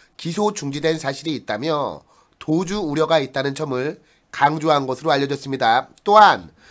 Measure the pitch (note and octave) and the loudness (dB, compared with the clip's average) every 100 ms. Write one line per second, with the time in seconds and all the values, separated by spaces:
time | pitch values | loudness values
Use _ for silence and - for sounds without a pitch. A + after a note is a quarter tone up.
0 | _ - E3 E3+ G#3 G#3 C#3+ C#3+ D#3+ D#3+ | _ -12 -8 -2 -2 -2 -6 -2 -2 -2
1 | C#3 C#3 D#3+ C3+ - G#2+ D#3 D3 A#2+ D2 | -4 -8 -8 -8 -6 -6 -4 -4 -4 -8
2 | - _ _ _ - D#3+ F3 G#3 E3 C#3+ | -16 _ _ _ -2 -2 -2 -4 -4 -2
3 | D#3 D#3+ C3+ C3+ C#3 C#3 D3+ B2+ C#3 F#3 | 2 2 0 -4 -4 -4 -6 -4 -4 -8
4 | _ _ _ - C#3+ D#3 D#3 D3 C3 B2+ | _ _ _ 0 2 2 2 2 0 -4
5 | D#3+ C#3 C#3+ C#3 C#3 C3+ A#2 A#2+ - _ | 0 0 0 -4 -6 -2 2 2 -2 _
6 | - G#3 G3+ A#2+ E2+ _ - | 4 8 8 6 -4 _ -20